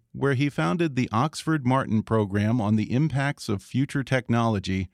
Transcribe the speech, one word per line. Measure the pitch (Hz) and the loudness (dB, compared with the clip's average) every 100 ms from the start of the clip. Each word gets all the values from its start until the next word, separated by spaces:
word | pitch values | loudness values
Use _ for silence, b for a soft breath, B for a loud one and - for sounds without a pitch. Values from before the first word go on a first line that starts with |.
| _ | _
where | 123 135 | -4 -2
he | 131 143 | 0 0
founded | - 160 175 170 127 | 0 -2 0 0 0
the | 123 | 0
Oxford | 110 151 - - 160 123 | 0 0 -2 -2 0 2
Martin | 131 - 110 | 0 2 -2
Program | - 113 104 101 107 123 | 2 0 2 0 2 2
on | 104 110 | 2 2
the | 110 | 2
Impacts | 127 156 135 139 143 - | 0 0 0 -2 -4 -4
of | 98 | -6
Future | - 123 139 143 | -4 -2 -2 -2
Technology | 127 131 - 117 117 104 95 95 92 | -2 -2 0 2 2 0 -2 -4 -4